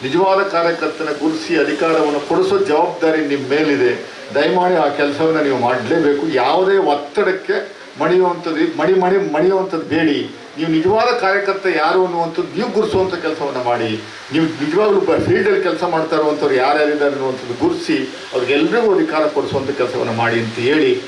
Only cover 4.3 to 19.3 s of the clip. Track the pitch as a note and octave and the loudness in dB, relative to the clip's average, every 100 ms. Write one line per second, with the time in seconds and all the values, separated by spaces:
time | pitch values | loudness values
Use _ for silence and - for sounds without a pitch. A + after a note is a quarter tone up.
4.3 | A2+ D#3 F#3 F3+ F3 D3 C#3+ C#3+ C#3+ D#3+ | 0 2 2 2 2 0 0 -2 0 2
5.3 | D#3 C#3+ C3 A#2+ B2 A2+ D#3+ D3 C#3+ D#3+ | 2 2 0 0 -2 0 2 2 2 0
6.3 | C3+ B2+ E3+ F#3+ G3 D#3 C#3+ - - F#3+ | 0 2 2 4 2 2 0 -2 -2 0
7.3 | F#3+ - G3 - - - - D#3 F3+ F3+ | 0 -2 -4 -4 -14 -18 -4 2 4 2
8.3 | F3 E3+ D3+ D#3+ C3+ D3+ F#3 F3+ G3 D#3+ | 0 -4 -2 -2 0 2 4 4 2 0
9.3 | D3+ F3+ F#3+ E3 E3 D3 D#3+ D#3+ C3+ A2+ | 0 2 2 0 -4 -2 0 2 0 -4
10.3 | - - - E3 D#3+ F3 A3 A#3+ A#3+ F#3+ | -10 -16 -6 0 2 2 2 2 2 0
11.3 | G3 G3 F#3+ F#3+ D#3+ D#3 F3 F3+ E3+ E3 | 0 0 -2 0 0 2 2 0 0 -4
12.3 | E3 D#3+ C#3+ A#3 G3 G#3 F#3 F#3+ E3+ D#3+ | -4 -6 -4 -2 0 0 0 0 -2 -4
13.3 | D#3 C#3+ C3 B2 A#2+ A2+ G#2+ - - - | -4 -4 -4 -2 -2 -2 -4 -8 -16 -4
14.3 | C#3+ D#3+ B2 D3+ E3+ G#3+ F#3+ E3 D#3+ - | 0 0 -2 -2 2 4 2 2 0 2
15.3 | G3 G3 F#3+ F3+ D#3+ F3+ D#3+ D#3+ D#3+ D3+ | 2 2 2 0 -2 -2 -2 0 0 0
16.3 | D3 D3 C3 C#3+ D3+ D3 D3 C#3+ C3+ C3 | 0 0 2 2 2 2 2 0 0 -4
17.3 | B2 B2 B2 D#3 E3 - C#3 C3 - - | -4 -8 -2 0 -2 -2 -2 -2 -10 -6
18.3 | B2+ B2 C#3+ E3+ A3 A3 F3+ D#3 D#3 D3+ | -4 0 2 2 2 2 2 2 0 0